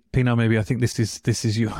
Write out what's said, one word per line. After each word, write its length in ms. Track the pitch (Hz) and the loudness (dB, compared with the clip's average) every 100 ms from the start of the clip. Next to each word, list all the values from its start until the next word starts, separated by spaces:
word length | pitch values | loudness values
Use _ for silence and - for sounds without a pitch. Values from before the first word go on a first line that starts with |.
| - | -2
Pinar, 240 | 131 123 117 | 0 2 2
maybe 240 | 113 113 | 2 2
I 20 | |
think 200 | - 120 | 0 -2
this 180 | 120 - | -2 0
is, 200 | 110 - | -4 -4
this 220 | - 110 | -4 -2
is 140 | 113 107 | 0 0
you, 140 | 107 101 | -2 -4